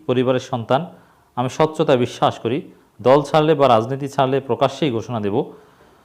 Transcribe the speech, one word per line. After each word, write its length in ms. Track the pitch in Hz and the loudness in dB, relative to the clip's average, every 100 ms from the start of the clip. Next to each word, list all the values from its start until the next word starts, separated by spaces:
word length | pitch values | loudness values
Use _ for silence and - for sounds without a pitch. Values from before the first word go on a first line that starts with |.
| - | -2
পরিবারের 320 | 127 127 127 | 0 2 0
সন্তান, 460 | - 123 110 127 175 - _ _ _ - | -2 -8 -2 -2 -2 -14 _ _ _ -6
আমি 140 | 127 | -6
স্বচ্ছতায় 480 | - 156 156 156 127 | 0 0 0 2 2
বিশ্বাস 420 | 120 - 143 - | 0 0 -2 -2
করি। 320 | 113 131 - - _ _ | -6 -6 -8 -20 _ _
দল 200 | 110 143 | 4 4
ছাড়লে 340 | - 160 151 151 | 4 0 2 4
বা 120 | 135 | 4
রাজনীতি 400 | 113 117 135 139 | 4 2 -6 -6
ছাড়লে 320 | - 131 135 | -2 0 0
প্রকাশ্যেই 520 | 131 113 139 - 156 | -2 -2 -2 0 -4
ঘোষণা 280 | 113 104 117 | -4 -6 -6
দেব। 240 | 104 110 180 - _ _ _ _ | -2 -4 -4 -12 _ _ _ _